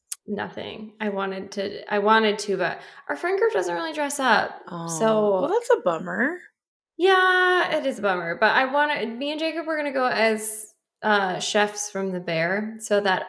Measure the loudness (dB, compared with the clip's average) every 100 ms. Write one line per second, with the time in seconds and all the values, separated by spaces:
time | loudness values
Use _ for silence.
0 | -14 -12 -8 -6 -6 -8 -10 -10 -14 -8
1 | -6 -4 -4 -6 -8 -6 -6 -8 -4 0
2 | 4 4 4 0 -2 -2 -2 -4 -14 -20
3 | -8 -6 -2 2 2 2 -2 -2 -4 -4
4 | -4 0 4 4 2 -6 -12 -10 -6 0
5 | 2 4 4 2 2 0 2 2 2 -2
6 | -4 -2 -2 -2 -12 _ _ _ _ 0
7 | 4 6 4 4 4 4 2 0 -2 -2
8 | 0 0 -2 2 4 4 2 2 2 0
9 | -4 -4 -6 -2 -4 -4 -4 -4 -2 -2
10 | 0 2 2 0 -4 -6 -10 _ _ _
11 | 0 2 2 -2 -2 0 0 -2 -8 -4
12 | -4 -4 -4 -2 0 -2 -4 -8 0 2
13 | 2 0